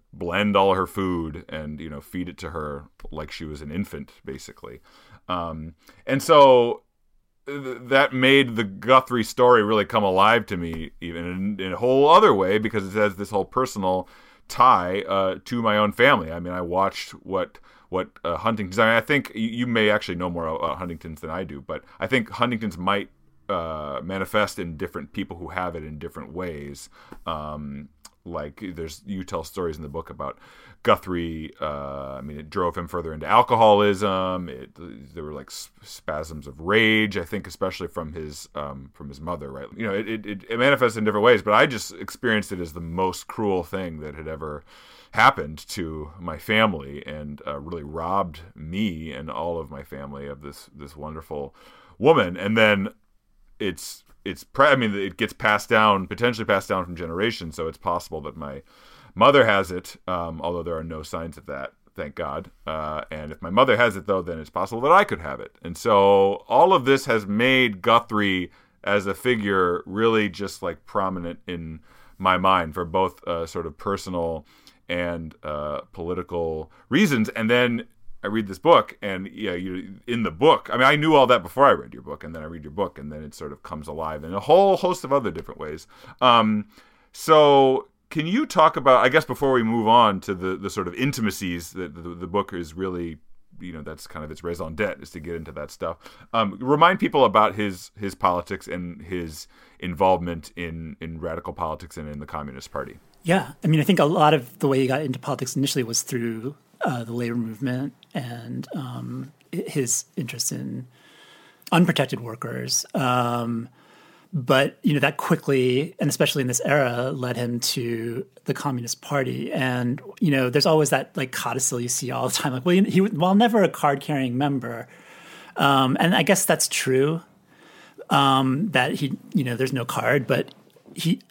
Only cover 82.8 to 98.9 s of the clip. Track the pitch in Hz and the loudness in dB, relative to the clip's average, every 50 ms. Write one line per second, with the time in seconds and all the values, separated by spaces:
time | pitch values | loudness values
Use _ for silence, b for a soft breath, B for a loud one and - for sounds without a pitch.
82.8 | 95 87 - 73 71 73 76 76 76 73 - - 80 73 71 - - - 82 78 | -4 -4 -6 -10 -14 -14 -12 -14 -14 -16 -16 -14 -14 -14 -14 -16 -16 -14 -12 -12
83.8 | 76 78 76 80 80 78 78 73 73 80 92 101 - - 160 185 196 196 190 - | -12 -10 -10 -8 -8 -6 -8 -8 -10 -8 -8 -4 2 4 6 6 6 6 4 2
84.8 | - 180 175 - - 131 139 143 117 95 82 82 76 - - 73 78 78 78 80 | 2 -2 -2 -4 -2 0 0 0 0 -2 -6 -8 -10 -14 -14 -12 -12 -12 -12 -12
85.8 | - _ B B B B B B 127 123 120 117 110 110 107 104 104 - b b | -14 _ B B B B B B 6 6 8 8 6 4 2 0 -2 -4 b b
86.8 | b b b b b b b - - 160 160 151 151 143 139 139 135 131 131 - | b b b b b b b -4 2 6 8 8 10 10 8 8 8 6 4 2
87.8 | - - _ _ _ - - 156 151 170 196 269 311 - - 170 156 160 - 156 | -2 -8 _ _ _ -10 -6 -6 -4 -2 -2 -2 -2 0 2 4 4 4 4 4
88.8 | - 139 127 117 123 131 135 156 - - 123 - 143 135 127 123 113 110 117 117 | 4 6 6 6 6 4 4 2 2 0 -2 -2 2 2 4 4 2 2 0 0
89.8 | 107 110 113 120 113 107 98 90 - - 98 90 92 92 92 80 98 95 - 104 | 4 6 6 6 6 6 4 0 -2 -6 -6 -4 -2 -4 -4 -4 -6 -6 -4 -4
90.8 | 90 87 87 - 131 143 - 120 110 101 87 - 98 87 87 85 82 - - 95 | -6 -4 -4 -4 -2 -2 -2 -2 -2 -2 -2 -2 -4 -4 -4 -6 -8 -10 -10 -10
91.8 | 90 78 73 85 82 87 85 85 92 87 92 101 95 - 95 87 85 78 78 90 | -10 -10 -10 -12 -14 -12 -12 -10 -8 -4 -2 -2 -2 -4 -6 -10 -10 -10 -8 -6
92.8 | 95 95 90 87 85 82 78 73 _ - - - - _ - - 90 90 80 78 | -6 -4 -4 -6 -6 -8 -10 -12 _ -20 -20 -20 -20 _ -20 -16 -14 -14 -14 -12
93.8 | 71 78 78 - - - - 80 78 78 78 - - 85 85 85 90 80 80 78 | -12 -14 -14 -14 -14 -16 -14 -12 -12 -12 -12 -10 -8 -6 -6 -6 -6 -8 -4 -4
94.8 | 104 95 78 - - - - 85 73 85 85 82 78 78 71 76 73 71 - - | -4 -4 -4 -6 -12 -16 -16 -14 -10 -10 -10 -10 -10 -12 -12 -12 -14 -14 -12 -10
95.8 | 85 82 85 - B B B B B B B 113 110 98 98 - 127 131 143 147 | -8 -8 -8 -10 B B B B B B B -2 -2 -2 -4 -6 -8 -6 0 2
96.8 | 170 180 190 220 - - - 220 - - 95 110 107 104 95 104 104 101 92 85 | 2 2 2 2 -2 -2 2 4 4 4 6 4 4 4 2 -2 -4 -4 -6 -8
97.8 | - - _ 104 101 98 90 - - 92 90 87 85 - 98 - - - 82 87 | -14 -18 _ -10 -8 -8 -6 -2 0 0 0 0 -4 -6 -8 -10 -8 -8 -10 -8
98.8 | 87 87 | -8 -10